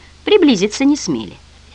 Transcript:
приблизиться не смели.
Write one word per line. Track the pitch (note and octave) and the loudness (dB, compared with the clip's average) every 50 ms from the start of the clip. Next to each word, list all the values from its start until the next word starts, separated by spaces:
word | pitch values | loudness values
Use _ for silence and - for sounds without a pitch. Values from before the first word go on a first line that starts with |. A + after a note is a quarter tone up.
| - - - - - | -10 -20 -20 -10 -2
приблизиться | - G#4 G#4+ F4 D4 B3 F3 F#3 G#3+ - - C4+ | 0 2 4 4 4 2 2 0 -2 -2 0 0
не | C#4+ D4 | 0 0
смели. | C#4+ - - D3+ A2+ A2+ F2 - - - - - - - - - | 0 -2 -6 -6 -6 -8 -12 -16 -20 -20 -20 -20 -20 -20 -20 -20